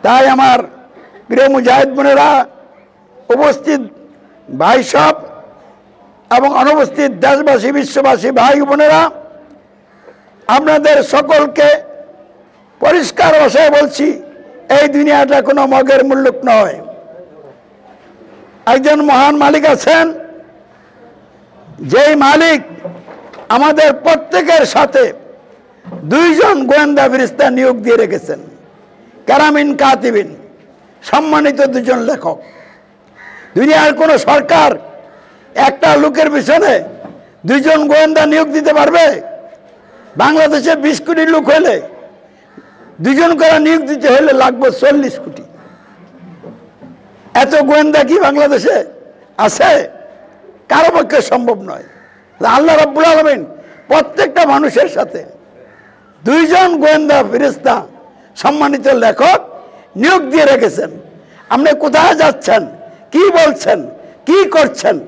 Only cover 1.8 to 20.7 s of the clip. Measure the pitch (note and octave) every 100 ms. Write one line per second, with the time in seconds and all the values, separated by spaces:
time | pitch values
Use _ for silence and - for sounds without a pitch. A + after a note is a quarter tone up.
1.8 | C#4 C4 C#4 C#4 D4 C#4+ B3 - - _
2.8 | _ _ _ - - B3 D4+ - D#4 C#4+
3.8 | A3 - - _ _ _ - C3 E3+ B3+
4.8 | A3+ C#4 D#4 - - - - - - _
5.8 | _ _ _ _ _ A#3+ C#4 C#4+ C4+ D4+
6.8 | C4 - C#4+ F#3+ C4 C#4+ D4+ C4 A#3 C#4+
7.8 | B3+ C#4 C4+ A3+ A3+ B3 B3 C#4+ C#4 C#4+
8.8 | D4+ D#4 D#4+ - - - - - _ _
9.8 | _ _ - _ _ _ - B3+ D#4 D4+
10.8 | D4 C#4+ - C#4 C#4 D4+ D4 D4+ D4 D4
11.8 | - - - - - _ _ _ _ _
12.8 | - E4+ C4+ - E4 D#4 C#4 C4+ D#4 D4
13.8 | C#4+ - D4 - - - - - - C4+
14.8 | D4 C#4+ D4 C#4+ C4+ C#4 A3+ C#4+ C4+ C4+
15.8 | C4+ C4+ C4+ C4+ C4 B3+ B3+ A3 F#3 C3+
16.8 | - - - - - - C#3 - _ _
17.8 | - - - - - - - - A3+ C4
18.8 | C#4 D4+ D4+ C4 C#4+ D4 C#4+ D4+ D4+ C4
19.8 | - E4 E4 - - - - - _